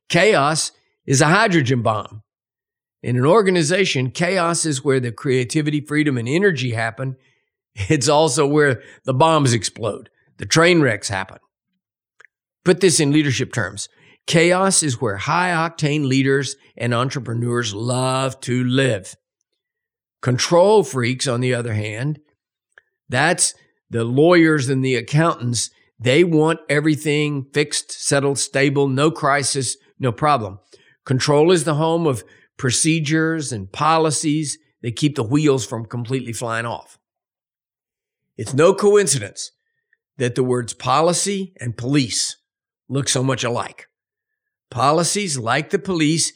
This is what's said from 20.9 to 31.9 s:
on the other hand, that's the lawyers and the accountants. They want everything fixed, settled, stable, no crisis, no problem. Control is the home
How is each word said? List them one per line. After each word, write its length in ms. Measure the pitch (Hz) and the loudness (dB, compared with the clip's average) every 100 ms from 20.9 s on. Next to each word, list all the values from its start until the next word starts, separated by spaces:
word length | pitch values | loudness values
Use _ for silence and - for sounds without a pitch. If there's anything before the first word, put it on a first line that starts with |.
| 131 120 127 135 | -2 -2 -2 -2
on 140 | 120 | -2
the 140 | 127 | 0
other 180 | 120 120 | -2 -2
hand, 460 | 107 107 107 139 151 _ _ _ _ _ _ _ _ - | -4 -4 -6 -6 -6 _ _ _ _ _ _ _ _ -6
that's 460 | 123 156 180 - - _ _ _ | 0 0 0 -2 -6 _ _ _
the 160 | 113 | -4
lawyers 640 | 117 131 160 180 160 151 127 | 0 4 6 6 6 2 0
and 160 | 135 | 0
the 120 | 131 120 | 0 -2
accountants. 760 | 110 147 170 147 120 113 - _ _ - | 0 2 2 0 -4 -4 -6 _ _ -4
They 260 | 120 143 | 2 4
want 360 | 175 156 156 160 - | 4 4 2 0 -2
everything 800 | 147 156 147 156 147 147 143 131 | 0 0 0 0 0 0 -4 -4
fixed, 380 | 143 147 - - | -2 -2 -4 -8
settled, 460 | - - 143 139 139 | -6 -2 0 0 -2
stable, 480 | - 139 143 139 139 | -4 0 0 2 0
no 240 | 131 156 | 2 0
crisis, 680 | 160 147 143 131 139 120 - _ - | 0 0 0 0 -4 -4 -8 _ -6
no 140 | 127 | -4
problem. 460 | 107 151 139 101 98 _ - _ _ - | 0 0 0 -2 -10 _ -20 _ _ -4
Control 440 | 131 - 147 165 | -2 2 4 4
is 120 | 180 | 4
the 120 | 147 147 | 2 -2
home 300 | 160 | 0